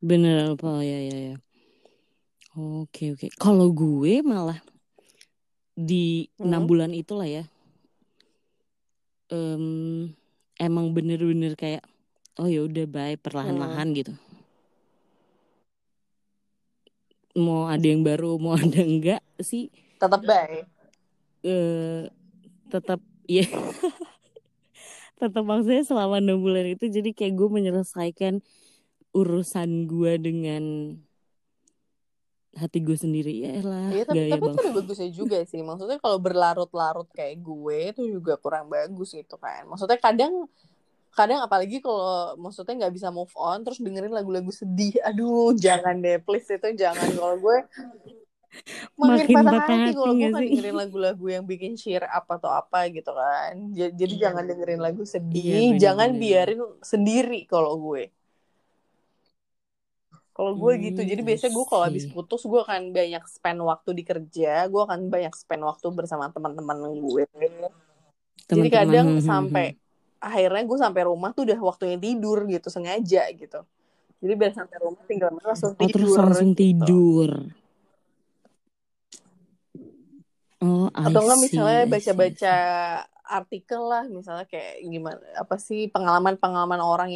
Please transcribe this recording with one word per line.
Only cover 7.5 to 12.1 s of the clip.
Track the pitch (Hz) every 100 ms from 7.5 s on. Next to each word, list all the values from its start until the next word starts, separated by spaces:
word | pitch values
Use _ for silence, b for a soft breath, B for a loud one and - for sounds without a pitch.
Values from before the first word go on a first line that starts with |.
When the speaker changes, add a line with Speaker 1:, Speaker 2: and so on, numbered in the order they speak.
| _ _ _ _ _ _ _ _ _ _ _ _ _ _ _ _ _ -
Speaker 1:
em, | 170 165 156 160 160 165 165 170 156 _ _ _ - 170
emang | 170 165 165
bener-bener | 165 165 170 165 160 151
kayak, | 156 151 - _ _